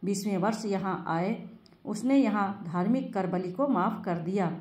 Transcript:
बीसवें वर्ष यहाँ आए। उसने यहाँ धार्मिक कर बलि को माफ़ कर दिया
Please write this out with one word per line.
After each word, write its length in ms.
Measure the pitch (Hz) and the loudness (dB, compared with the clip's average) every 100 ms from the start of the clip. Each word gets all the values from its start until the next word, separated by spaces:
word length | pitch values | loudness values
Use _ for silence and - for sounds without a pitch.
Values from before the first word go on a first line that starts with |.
बीसवें 320 | 180 196 208 196 | -2 -2 0 0
वर्ष 260 | 190 220 214 | 0 0 -2
यहाँ 380 | 190 190 170 - | -2 -2 -4 -2
आए। 280 | 165 185 233 - - - - | 0 0 -2 -6 -16 -20 -18
उसने 320 | - 214 247 277 | -8 -4 4 4
यहाँ 460 | 233 208 196 196 | 6 4 0 -2
धार्मिक 480 | 170 175 185 254 262 | -4 0 2 2 0
कर 120 | 202 180 | -2 0
बलि 240 | 180 180 | 0 -2
को 140 | 180 277 | -2 2
माफ़ 340 | 220 185 - | 2 2 0
कर 160 | - 170 | -4 -4
दिया 280 | 165 196 175 - | 0 0 0 -2